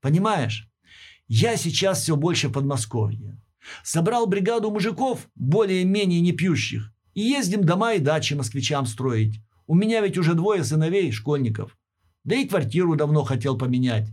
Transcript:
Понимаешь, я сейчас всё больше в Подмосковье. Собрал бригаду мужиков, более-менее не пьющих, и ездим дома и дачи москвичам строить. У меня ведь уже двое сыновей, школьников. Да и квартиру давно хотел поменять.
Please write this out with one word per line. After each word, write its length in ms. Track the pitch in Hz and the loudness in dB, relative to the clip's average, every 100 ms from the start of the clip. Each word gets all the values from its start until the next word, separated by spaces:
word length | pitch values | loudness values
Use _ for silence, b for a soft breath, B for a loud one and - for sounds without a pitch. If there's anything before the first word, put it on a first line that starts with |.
Понимаешь, 680 | 135 160 208 196 110 107 - _ B B B B _ | 2 2 2 0 -2 -4 -12 _ B B B B _
я 300 | 113 226 220 | 2 2 0
сейчас 460 | 170 - 190 185 | -2 0 0 0
всё 140 | - 151 | 0 0
больше 320 | 160 170 139 | 0 0 -2
в 40 | |
Подмосковье. 880 | 135 139 135 - 120 107 107 101 101 _ _ B B | -2 -2 -2 -4 -2 -2 -4 -10 -16 _ _ B B
Собрал 440 | - 160 170 240 226 | -4 0 0 2 0
бригаду 440 | 202 190 233 214 | 2 0 0 -2
мужиков, 580 | 208 202 214 262 254 - | -2 -2 0 -2 -4 -10
более-менее 840 | - 123 190 202 185 185 196 196 175 | -6 0 2 2 2 2 2 2 4
не 120 | 175 | 2
пьющих, 600 | 175 185 135 104 110 107 _ _ | 2 0 0 -2 -6 -10 _ _
и 80 | - | -4
ездим 420 | 220 285 196 208 | 0 0 0 2
дома 300 | 170 180 226 | 2 2 2
и 40 | 208 | 2
дачи 360 | 139 156 - | 2 0 0
москвичам 520 | 147 117 143 - 147 127 | -4 -4 -4 -2 -2 -4
строить. 560 | 107 127 113 110 107 - _ - | -4 -2 0 0 -2 -14 _ 0
У 80 | |
меня 260 | 165 214 226 | 2 4 2
ведь 180 | 202 185 | 0 2
уже 160 | 165 | 2
двое 280 | 165 196 202 | 2 2 0
сыновей, 480 | 120 156 156 196 170 | 0 0 2 2 0
школьников. 680 | 107 120 147 123 107 104 _ _ _ _ _ | -2 -2 -2 -2 -4 -8 _ _ _ _ _
Да 140 | - 240 | -4 -2
и 100 | 269 | 0
квартиру 480 | 196 113 147 180 | -2 0 0 0
давно 300 | 151 151 151 | 0 2 2
хотел 340 | 139 131 135 123 | 0 -2 -2 -2
поменять. 500 | 127 123 127 113 110 | -2 0 0 0 -4